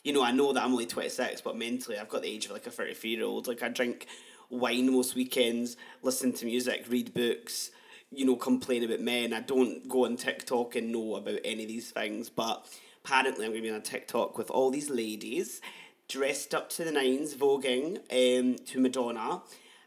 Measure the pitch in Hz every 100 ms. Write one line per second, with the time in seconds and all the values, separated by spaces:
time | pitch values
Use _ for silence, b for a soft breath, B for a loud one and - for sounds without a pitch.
0 | 147 143 123 127 143 131 117 123 117 -
1 | 85 - 120 107 - 110 117 127 123 104
2 | 107 - 87 107 107 101 - - - -
3 | 113 113 107 104 127 120 120 120 123 -
4 | - B B B B 123 120 120 127 127
5 | 123 127 127 131 117 117 120 - B B
6 | 135 127 131 123 117 120 123 107 113 123
7 | 117 123 120 - - - - B B B
8 | B 135 131 120 - 127 127 120 117 113
9 | 117 123 117 113 117 135 123 - - 131
10 | 117 120 131 131 - 123 120 123 113 113
11 | 110 107 107 104 107 107 110 113 113 -
12 | 110 107 117 - 113 107 B B B B
13 | - 135 131 - 110 113 113 107 - -
14 | - 117 - - 107 - 131 139 147 127
15 | 110 107 107 135 208 - B B B B
16 | - 131 135 147 - 156 - - 165 147
17 | 131 131 147 127 139 139 131 123 151 202
18 | - 127 127 127 127 123 - 131 127 127
19 | 120 117 113 180 B B B B